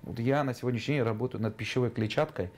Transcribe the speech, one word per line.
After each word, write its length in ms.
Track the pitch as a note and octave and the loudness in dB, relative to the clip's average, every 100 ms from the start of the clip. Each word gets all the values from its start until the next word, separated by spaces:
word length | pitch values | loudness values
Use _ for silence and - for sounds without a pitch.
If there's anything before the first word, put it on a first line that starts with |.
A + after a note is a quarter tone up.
Вот 160 | - A2+ | -8 -2
я 240 | A#2+ C#3 | 2 2
на 100 | C#3 | 2
сегодняшний 440 | A#2+ B2 A#2+ A#2 D3 | -2 0 0 0 2
день 80 | |
работаю 360 | A#2 G#2+ B2+ G#2+ | 2 0 -2 -2
над 160 | A2 - | -4 -2
пищевой 320 | A2 - B2 | -2 2 2
клетчаткой, 600 | - A2 - D#3 - F2+ | 2 0 2 0 0 -6